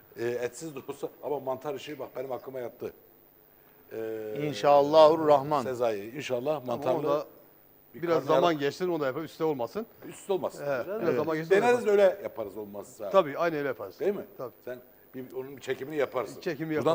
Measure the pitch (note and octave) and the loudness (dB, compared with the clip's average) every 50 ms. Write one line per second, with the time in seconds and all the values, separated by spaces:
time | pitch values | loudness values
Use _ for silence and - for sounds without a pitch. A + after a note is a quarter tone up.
0 | - _ - - A#2 A#2+ A#2+ A#2+ A#2+ A#2+ - - D#3+ E3 D3 C3 A2 - C#3 - | -20 _ -10 -6 -4 -2 -2 -2 -4 -4 -6 -8 -12 -12 -12 -10 -12 -12 -10 -8
1 | - D3+ - - - B2+ D3 C#3 B2+ C3 C3 B2+ - D3+ C#3 B2+ - D3 D3+ C3 | -10 -10 -10 -10 -6 -6 -6 -4 -4 -4 -6 -6 -6 -8 -8 -8 -10 -12 -12 -12
2 | B2+ G#2+ - B2+ C3 C3+ C#3 A#2+ - C3+ C3 C3 B2 A#2 - - B2 G2 - - | -12 -12 -10 -10 -8 -8 -8 -10 -10 -10 -10 -10 -10 -10 -10 -10 -12 -12 -12 -14
3 | - _ _ _ _ _ _ _ _ _ _ _ _ _ _ _ _ - - A2+ | -20 _ _ _ _ _ _ _ _ _ _ _ _ _ _ _ _ -14 -12 -10
4 | A2+ A2 A2 A2 A2 G#2+ G#2+ B2 D3 D3+ C#3 A2+ - D3 C#3+ C#3+ C#3+ C#3+ D3+ D#3+ | -8 -8 -8 -8 -8 -8 -6 -4 -4 -4 -4 2 4 6 8 8 6 8 8 10
5 | D#3 D3+ D#3+ E3 D#3+ D3+ D3 C#3 C3+ D3 D#3 C#3+ A#2+ B2+ B2+ A#2 B2 A#2+ A2 G2+ | 10 10 8 6 6 6 6 6 4 2 0 0 0 -2 -2 0 0 0 0 -2
6 | G2+ A2+ A#2+ D3+ B2+ - C3 A#2+ B2 C#3+ D#3 D3 B2+ B2+ A#2 A#2 C#3 C3+ B2+ - | -6 -8 -10 -10 -6 -4 -4 -2 -2 -2 -4 -4 -4 -4 -6 -2 0 0 0 0
7 | D3 D3 C#3+ D3+ C#3 - - - - _ _ _ _ _ _ _ _ _ - - | 2 0 0 0 -2 -6 -12 -20 -20 _ _ _ _ _ _ _ _ _ -12 -8
8 | D#3+ E3+ E3 D#3+ C3+ C3+ D#3 C#3 C3+ F3 E3 D3 C#3+ C#3 C#3+ - F#3 F3+ E3+ D#3+ | -2 0 0 2 2 4 4 4 6 4 4 2 0 -2 -2 -2 -4 -4 -2 -2
9 | D3 C3 B2 D3 E3 D3 - - E3 D#3+ D3+ C3 A#2 A2+ - G3+ A#3 - - - | -2 -2 -2 -4 -8 -10 -6 -4 -2 -2 -2 -2 -4 -6 -6 -8 -10 -10 -14 -18
10 | - - - - - - G3 F#3 B2+ G2 - - D3 C#3+ C#3 B2+ A2+ E3+ G3 A3 | -18 -18 -18 -16 -4 -4 -2 -2 -2 -4 -6 -6 -4 -4 -2 -2 -4 -4 -6 -2
11 | - D#3+ D3 A#2+ D3+ D#3+ D#3+ D#3+ D#3+ D#3+ F#3+ G3 A3+ A#3+ B3 B3 G#3+ G#3+ G3+ G3+ | 0 0 0 0 0 0 -2 -4 2 4 4 6 6 6 4 4 4 4 6 8
12 | G3+ F#3 F3+ - - A2 - - A2 G2+ F#2 G#2+ G#2+ G2+ G2+ G2+ F#2+ - - - | 8 6 6 2 -4 -10 -8 -8 -10 -8 -8 -10 -10 -10 -10 -12 -12 -14 -14 -10
13 | G#2+ G2+ - G3 F3+ D3 C#3 C#3+ E3 F3 D#3+ D3 C#3+ C#3 A#2+ - A2 F#2+ F2+ - | -6 2 4 4 4 4 0 -2 -2 -2 0 -2 -2 -4 -4 -6 -8 -12 -10 -4
14 | D3 F#3 G3+ E3 A2+ - - - C3+ A#2+ - _ _ - B2+ B2 - - _ _ | -2 -2 -2 -2 -6 -12 -12 -12 -12 -12 -12 _ _ -12 -12 -12 -14 -20 _ _
15 | _ _ - C3 B2+ C3 - C3 C3 C3+ C#3+ B2+ - - C3+ - C3+ C3+ D#3 D3+ | _ _ -14 -14 -14 -10 -10 -10 -10 -10 -12 -12 -8 -6 -6 -6 -6 -6 -2 -2
16 | C3 A#2+ - B2+ A2+ - C#3 - - F#3 E3 C3 D#3+ D#3+ D#3 D3+ B2+ D#3 E3 | -2 0 0 -4 -4 -4 -8 -8 -6 -6 -6 -4 -4 -4 -2 0 2 2 2